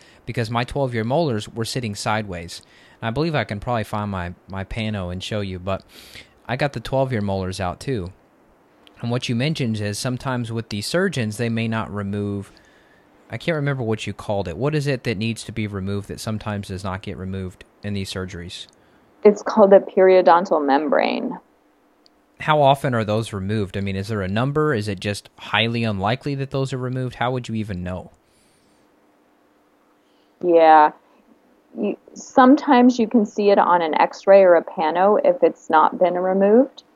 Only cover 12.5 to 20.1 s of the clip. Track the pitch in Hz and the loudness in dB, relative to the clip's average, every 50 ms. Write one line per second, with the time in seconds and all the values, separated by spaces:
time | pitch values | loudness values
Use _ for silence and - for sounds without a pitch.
12.5 | - _ _ _ _ _ _ _ _ _ _ _ _ _ _ _ - 117 - 170 | -18 _ _ _ _ _ _ _ _ _ _ _ _ _ _ _ -14 -6 -4 -4
13.5 | 165 151 143 143 139 131 120 110 110 - - 104 98 - - - 104 98 95 90 | -2 -2 -2 -2 -4 -2 -2 -2 -4 -4 -4 -8 -10 -10 -8 -6 -4 -4 -4 -6
14.5 | 78 87 127 147 156 151 135 143 135 120 - 127 107 90 110 113 113 - - - | -6 -4 -4 -2 -2 -2 -2 -2 -4 -4 -4 -6 -4 -2 -4 -4 -4 -6 -10 -10
15.5 | 107 113 107 101 101 98 95 98 101 101 98 - 82 - - 113 110 104 - 110 | -6 -6 -6 -6 -6 -6 -6 -4 -6 -6 -6 -8 -12 -10 -8 -6 -6 -6 -6 -6
16.5 | 104 101 101 - 95 90 90 85 90 98 - 110 87 - 95 95 95 95 92 92 | -8 -8 -8 -8 -10 -8 -8 -8 -8 -8 -8 -10 -10 -8 -8 -8 -8 -8 -8 -10
17.5 | 92 _ - _ _ _ - 104 101 98 95 - - 95 92 92 92 87 85 92 | -12 _ -20 _ _ _ -10 -8 -6 -6 -6 -6 -6 -8 -8 -8 -10 -12 -14 -14
18.5 | - - - - _ _ _ _ _ _ _ _ _ _ - 208 202 - - - | -14 -16 -18 -20 _ _ _ _ _ _ _ _ _ _ 4 4 4 4 -2 -2
19.5 | - 220 202 196 196 185 190 - - 196 185 190 | 4 4 6 8 8 6 6 4 2 4 4 6